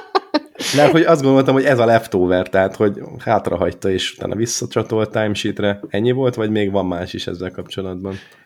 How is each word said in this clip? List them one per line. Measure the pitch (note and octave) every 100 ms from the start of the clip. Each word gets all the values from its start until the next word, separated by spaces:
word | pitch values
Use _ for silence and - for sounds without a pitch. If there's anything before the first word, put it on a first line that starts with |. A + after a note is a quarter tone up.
| - - - D4+ - - - C3+
Mert | D3
hogy | D#3+
azt | E3 E3
gondoltam, | C3+ C3+ C3+
hogy | C3+
ez | C3+ B2+
a |
Leftover, | A2+ A2+ - F#2+ F2+ F2+ F2+
tehát, | F#2+ F#2+ -
hogy | G#2+ G2+ - -
hátrahagyta, | - G#2 - F2 F2 - G2
és | F#2 -
utána | - F#2+
visszacsatolt | G2 A#2 - B2 A#2 G#2+ A2 G#2+
timesheetre. | A#2 G#2+ G#2 G#2 G2+ G2+ G2+ -
Ennyi | G2+ A#2+
volt, | B2+ C3
vagy | A2 G#2+
még | G#2+ G2+
van | G2 F#2
más | F2 F2+
is | F#2 -
ezzel | F2 F#2
kapcsolatban? | - E2+ - F#2+ F#2 F#2+ F#2+ - _